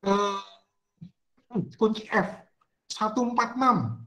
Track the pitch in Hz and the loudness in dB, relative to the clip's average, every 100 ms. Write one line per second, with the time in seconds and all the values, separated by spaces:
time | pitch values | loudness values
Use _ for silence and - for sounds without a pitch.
0 | 196 202 202 196 - - _ _ _ _ | 2 2 2 -2 -8 -20 _ _ _ _
1 | 175 _ _ _ _ 240 - - 220 220 | -20 _ _ _ _ -6 -6 0 0 0
2 | - - 180 - - _ _ _ _ - | -2 -2 -2 -6 -18 _ _ _ _ -4
3 | 320 - 240 240 233 254 262 208 117 - | -2 0 -2 0 -2 2 4 4 2 -6